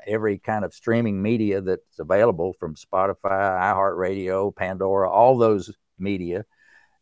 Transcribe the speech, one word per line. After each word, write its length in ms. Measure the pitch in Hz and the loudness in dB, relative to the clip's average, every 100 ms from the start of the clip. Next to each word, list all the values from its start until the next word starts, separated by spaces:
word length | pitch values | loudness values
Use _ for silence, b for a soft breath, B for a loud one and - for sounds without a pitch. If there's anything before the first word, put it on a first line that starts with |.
| 101 | -6
every 320 | 110 107 101 | -2 -2 -2
kind 260 | - 107 92 | -4 -4 -4
of 80 | |
streaming 480 | - - 117 117 98 | -6 -2 0 0 -2
media 400 | 104 117 104 98 | -2 0 0 -2
that's 380 | 92 90 - - | -2 -4 -6 -14
available, 540 | 78 98 110 82 92 | 0 4 4 2 -4
from 200 | - 82 | -6 -10
Spotify, 840 | 76 - 95 98 95 98 98 98 92 95 95 | -12 -4 -2 0 -2 -4 0 0 0 0 2
iHeartRadio, 800 | 98 87 92 98 92 95 101 - | 0 0 -2 -2 -2 -2 -2 -4
Pandora, 520 | 92 92 95 98 92 | -6 -2 0 2 2
all 280 | 98 120 127 | 4 6 6
those 380 | 113 101 92 - _ - | 4 2 -2 -14 _ -8
media. 460 | 95 95 87 90 - b b b b b | -6 -4 -4 -8 -10 b b b b b